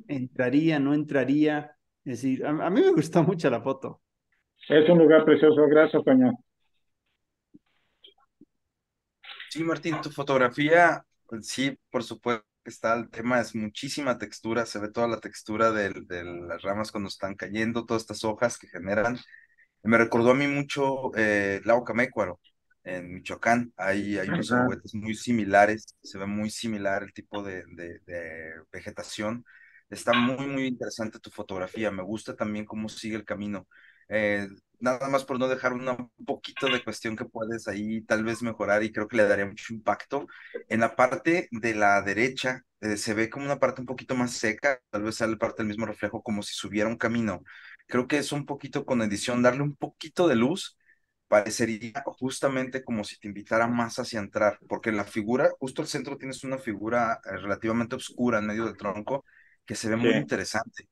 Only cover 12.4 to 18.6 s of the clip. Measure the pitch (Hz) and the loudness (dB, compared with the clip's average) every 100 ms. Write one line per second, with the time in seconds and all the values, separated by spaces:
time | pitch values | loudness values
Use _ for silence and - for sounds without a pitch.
12.4 | - _ - - 113 117 110 - 117 123 | -4 _ -20 -4 0 0 -2 -6 0 0
13.4 | 113 113 107 - 139 - 139 117 104 - | 0 -6 -8 -8 -8 -4 -2 -4 -6 -10
14.4 | 110 113 113 104 107 113 117 110 98 - | -4 -2 -2 -6 -6 -2 -2 -2 -6 -14
15.4 | - 107 113 107 98 92 90 87 87 87 | -8 2 2 2 -2 -4 -10 -10 -8 -10
16.4 | 85 85 98 101 107 107 98 - 98 98 | -10 -8 -4 -4 -4 -6 -8 -8 -10 -8
17.4 | 92 104 113 117 110 113 - 107 110 107 | -8 -4 -2 -2 -2 -4 -4 -6 -4 0
18.4 | 120 - | -2 -2